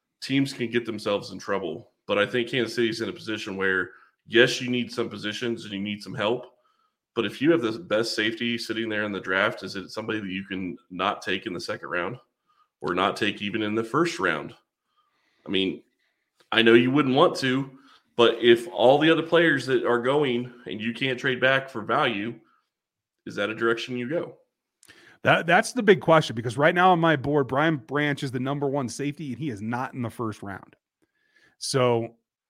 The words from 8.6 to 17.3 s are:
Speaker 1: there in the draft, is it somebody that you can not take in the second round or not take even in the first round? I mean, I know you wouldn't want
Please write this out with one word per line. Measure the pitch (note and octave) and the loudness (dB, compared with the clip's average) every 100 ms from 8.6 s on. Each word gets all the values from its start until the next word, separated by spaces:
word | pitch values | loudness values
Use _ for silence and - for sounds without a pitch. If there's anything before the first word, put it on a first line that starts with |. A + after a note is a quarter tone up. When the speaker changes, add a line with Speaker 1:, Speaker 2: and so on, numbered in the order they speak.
| - A2 A2+ | -6 -6 -4
Speaker 1:
there | G#2+ | -4
in | G#2+ | -4
the | F#2+ | -6
draft, | F#2 F#2 G#2+ A2 | -2 0 0 -2
is | F#2+ G2 | -10 -10
it | F2+ | -10
somebody | - A2 G#2+ | -10 -6 -6
that | G2 | -6
you | F#2+ | -8
can | G2 F#2 F#2 - _ | -8 -8 -8 -10 _
not | F2+ F#2+ - | -4 -4 -4
take | - G2+ A2 | -4 -6 -6
in | |
the | F2 | -10
second | - G#2+ C2+ | -8 -10 -6
round | F2 F2+ B2+ _ _ _ _ _ _ | -6 -4 -8 _ _ _ _ _ _
or | - | -4
not | F2+ F#2+ - | 0 0 0
take | G#2 G2 | -2 -2
even | G2+ G#2+ | -6 -4
in | G#2+ | -2
the | A2 | -2
first | A2+ C#3+ E3+ - | -2 0 -2 0
round? | F#2 D#2 D2 - _ _ _ _ _ _ _ _ - | -2 -2 -6 -16 _ _ _ _ _ _ _ _ -4
I | |
mean, | F#2+ F#2+ D2+ _ _ _ _ _ _ _ | -2 0 -4 _ _ _ _ _ _ _
I | A2 | 4
know | A#2 | 8
you | A#2+ B2+ | 8 6
wouldn't | C#3+ C3+ | 2 2
want | C3 F3+ | 4 4